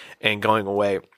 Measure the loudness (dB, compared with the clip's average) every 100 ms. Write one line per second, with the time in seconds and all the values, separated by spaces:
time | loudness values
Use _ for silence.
0 | -20 -4 -2 0 2 2 0 0 0 -2
1 | -6